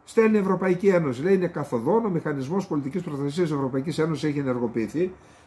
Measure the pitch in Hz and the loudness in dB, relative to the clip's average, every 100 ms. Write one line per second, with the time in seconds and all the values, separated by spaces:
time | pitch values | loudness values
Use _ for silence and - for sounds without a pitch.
0 | - - 220 214 190 185 190 180 196 180 | -2 2 4 4 2 2 2 2 4 4
1 | 151 123 165 190 175 165 143 120 117 220 | 2 0 2 2 2 -4 -4 -2 2 2
2 | 233 165 156 143 131 190 190 156 135 185 | 2 -2 -2 -4 -4 -4 -2 -4 -4 -6
3 | 170 143 143 151 175 147 135 135 135 147 | -6 -4 -4 0 0 0 -2 -2 -2 -2
4 | 160 147 151 147 139 123 120 117 107 139 | -2 0 -2 -2 -2 0 -2 -2 -2 -2
5 | 185 180 - - | -4 -4 -20 -20